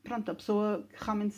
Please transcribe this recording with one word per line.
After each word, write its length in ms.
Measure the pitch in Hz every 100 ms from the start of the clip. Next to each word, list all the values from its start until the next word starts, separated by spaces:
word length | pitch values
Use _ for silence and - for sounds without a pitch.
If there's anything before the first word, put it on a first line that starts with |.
pronto, 260 | - 233 208
a 60 | -
pessoa 520 | - 208 208 208 -
que 160 | -
realmente 320 | - 208 208